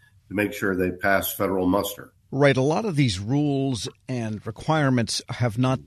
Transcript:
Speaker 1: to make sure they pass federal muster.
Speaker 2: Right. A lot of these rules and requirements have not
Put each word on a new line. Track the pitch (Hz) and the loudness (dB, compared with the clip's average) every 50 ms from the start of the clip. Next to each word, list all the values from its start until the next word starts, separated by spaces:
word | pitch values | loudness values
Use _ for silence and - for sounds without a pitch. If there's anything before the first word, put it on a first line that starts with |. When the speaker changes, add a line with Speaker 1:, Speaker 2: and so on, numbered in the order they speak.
| _ _ _ _ _ _ | _ _ _ _ _ _
Speaker 1:
to | 95 | -2
make | 101 104 104 - | -2 -2 -2 -2
sure | - 113 101 95 | -2 -2 -2 0
they | 90 92 92 | 0 0 -2
pass | 90 - - 101 98 92 92 - - | -2 0 0 2 2 2 2 -2 -2
federal | - 104 92 95 95 92 | -2 -2 0 0 2 2
muster. | 92 95 101 98 - - - 123 - _ _ _ _ | 4 4 2 2 -2 -6 -10 -14 -18 _ _ _ _
Speaker 2:
Right. | - 135 143 139 135 | 0 2 4 4 4
A | 131 | 4
lot | 131 147 156 196 226 | 2 2 0 0 -2
of | 220 160 | -2 2
these | 139 143 120 92 90 | 2 2 2 2 -2
rules | 101 107 135 143 151 147 139 135 135 139 131 101 - - - _ _ | -4 -2 0 0 0 0 0 0 -2 -2 -2 -4 -6 -10 -12 _ _
and | - 131 123 113 110 110 101 - | -8 -6 -6 -6 -6 -8 -8 -10
requirements | - 107 - - - 156 156 147 135 127 120 113 - - - - - | -12 -12 -8 -2 0 2 2 4 4 4 2 2 0 -4 -6 -6 -8
have | 110 - 123 120 101 | -4 -2 -2 0 2
not | 117 127 127 131 135 143 | 2 2 2 0 -2 -6